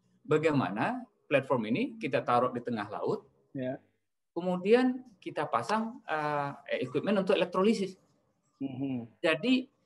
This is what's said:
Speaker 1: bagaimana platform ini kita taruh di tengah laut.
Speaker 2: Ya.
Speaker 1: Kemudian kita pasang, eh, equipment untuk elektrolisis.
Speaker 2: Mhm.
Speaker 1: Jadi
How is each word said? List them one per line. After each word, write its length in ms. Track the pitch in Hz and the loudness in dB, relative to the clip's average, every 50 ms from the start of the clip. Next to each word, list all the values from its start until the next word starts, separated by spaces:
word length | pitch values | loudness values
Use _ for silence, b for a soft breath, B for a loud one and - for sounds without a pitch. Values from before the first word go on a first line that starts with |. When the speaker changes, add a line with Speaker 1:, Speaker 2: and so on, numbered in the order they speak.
| _ _ _ _ | _ _ _ _
Speaker 1:
bagaimana 800 | - - 147 156 - 254 302 139 101 90 98 110 143 202 247 254 233 - _ _ _ - 147 | -2 2 2 4 4 4 2 2 0 0 0 -2 -2 -2 -2 -4 -8 -14 _ _ _ 0 2
platform 400 | 135 123 - 143 123 107 107 123 | 2 2 2 0 0 2 0 0
ini 240 | 180 247 302 - | 0 0 -2 -4
kita 240 | - - 143 139 127 | -6 -6 -2 -2 -2
taruh 320 | 120 - 123 120 123 127 - | 0 2 2 4 2 2 -2
di 80 | 120 | -4
tengah 320 | - 123 120 107 101 104 101 | -6 -4 -6 -6 -6 -8 -8
laut. 320 | 87 87 120 180 - - - _ _ _ _ - | -6 -2 -2 -2 -4 -6 -14 _ _ _ _ -8
Speaker 2:
Ya. 240 | 135 127 127 135 - _ _ _ _ _ _ _ _ _ _ - | -6 -6 -6 -6 -8 _ _ _ _ _ _ _ _ _ _ -8
Speaker 1:
Kemudian 640 | 175 175 185 180 180 180 202 226 247 254 254 254 - - - - | -6 -2 -2 -2 0 2 4 4 6 6 4 0 -2 -8 -16 -20
kita 320 | _ - 165 143 165 151 - | _ -14 -10 -4 -4 -4 0
pasang, 560 | - 117 120 - 202 220 226 226 247 - - | 0 0 0 2 0 0 0 -2 -8 -10 -8
eh, 760 | - 156 156 151 147 147 143 139 143 139 - - - 117 - 131 | -4 -4 -2 -2 0 0 0 -2 -4 -6 -10 -8 -6 -4 -4 -4
equipment 400 | 131 - 147 147 185 214 196 185 | -2 -4 -2 0 2 0 2 2
untuk 120 | 185 202 - | 2 2 2
elektrolisis. 560 | 185 180 - 180 190 220 226 190 196 185 - - _ _ _ _ _ _ _ _ _ _ _ - | 2 0 2 2 4 4 4 2 0 -4 -6 -12 _ _ _ _ _ _ _ _ _ _ _ -10
Speaker 2:
Mhm. 600 | 135 135 127 127 139 139 131 123 113 117 _ _ | -8 -8 -6 -4 -4 -4 -4 -6 -6 -10 _ _
Speaker 1:
Jadi 480 | - 170 160 151 180 247 262 254 254 - _ _ - | 0 0 0 2 2 2 2 2 0 -4 _ _ -6